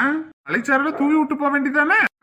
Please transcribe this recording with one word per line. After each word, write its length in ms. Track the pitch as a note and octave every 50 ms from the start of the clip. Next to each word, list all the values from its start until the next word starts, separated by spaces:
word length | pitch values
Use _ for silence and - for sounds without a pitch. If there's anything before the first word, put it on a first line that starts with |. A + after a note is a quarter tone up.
| A#3 C#4 D4+ D#4+ D#4 - - _ _ -
அலைச்சாரோட 420 | - B3 A#3 - C4+ C4 C#4 D#4 D4+ -
தூவி 140 | C#4 C#4+ D4+
விட்டு 180 | D#4 D4+ C#4+ D4+
போக 140 | C#4 D4 C#4+ C#4
வேண்டியதானே? 480 | C#4 C4+ C#4 C4+ D4+ D4 D#4 F#4+ A4 G#4 - - _